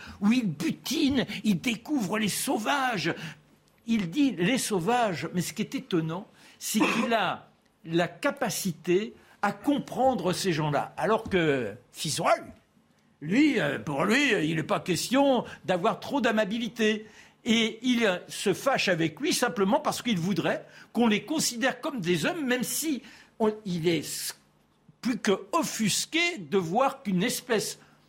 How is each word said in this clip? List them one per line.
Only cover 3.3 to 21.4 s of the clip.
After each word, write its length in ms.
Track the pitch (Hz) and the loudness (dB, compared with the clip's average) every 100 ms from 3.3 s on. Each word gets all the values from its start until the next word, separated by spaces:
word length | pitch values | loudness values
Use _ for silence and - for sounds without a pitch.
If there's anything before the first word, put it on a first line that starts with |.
| - _ _ _ _ 233 | -16 _ _ _ _ -2
Il 240 | 226 175 | 0 0
dit 240 | 190 277 170 | 2 2 2
les 220 | 180 262 | 2 2
sauvages, 680 | - 202 165 240 220 151 160 | 0 0 2 2 2 -2 -4
mais 80 | 180 | -4
ce 120 | - | -4
qui 100 | - | -4
est 100 | - | -6
étonnant, 540 | 277 - 175 160 170 220 _ - - | -6 -2 -2 0 -6 -10 _ -20 -12
c'est 220 | - 214 | -4 0
qu'il 300 | - 233 240 226 | 2 2 0 0
a 340 | 175 113 - _ _ _ 165 | 0 -4 -10 _ _ _ -2
la 220 | 170 170 | 0 0
capacité 1080 | - 285 277 233 - 190 - - 180 226 - - - | -2 -2 -2 -4 -2 -4 -4 0 0 0 -8 -20 -4
à 100 | 202 | -4
comprendre 800 | 202 - 277 - 214 262 226 180 | -2 0 0 -2 0 2 2 0
ces 200 | 170 190 | 0 0
gens-là, 420 | 151 151 143 104 - | 0 0 0 -2 -2
alors 280 | 160 220 | 0 0
que 500 | - 190 160 139 107 107 - | 0 0 2 2 -2 -8 -16
Fitzroy, 440 | - 165 139 208 - - - _ _ _ _ _ _ | -10 -6 -2 2 2 0 -20 _ _ _ _ _ _
lui, 380 | 151 220 302 233 | 0 4 4 4
euh, 200 | 147 127 | 0 -2
pour 260 | 110 139 185 | -4 0 2
lui, 280 | 247 285 | 4 4
euh, 100 | 196 | 2
il 140 | 156 160 | 2 0
n'est 60 | |
pas 160 | 151 185 | 0 -2
question 640 | - 170 - 262 277 247 - - - | 0 -2 2 4 6 4 0 -6 -2
d'avoir 340 | 185 214 - | 0 2 0
trop 220 | - 277 | -2 0
d'amabilité. 840 | 240 220 208 233 233 - 214 214 - - - _ 240 | 2 2 0 -2 -6 0 2 2 -4 -20 -20 _ 0
Et 340 | 226 220 220 | 2 2 0
il, 240 | 254 240 220 | 0 2 2
euh, 120 | 180 - | 0 -4
se 260 | - 208 | -2 0
fâche 360 | 175 277 240 - | 2 2 2 2
avec 300 | 170 165 - | 2 0 0
lui 140 | 311 | -2
simplement 460 | - 247 175 190 285 | 0 0 0 2 2
parce 220 | 220 - | 0 -2
qu'il 180 | 247 190 | -2 0
voudrait 460 | 170 170 151 - - - - | 0 0 0 -2 -6 -20 -6
qu'on 140 | 220 233 | 2 2
les 160 | 208 | 2
considère 580 | 208 302 | 0 -2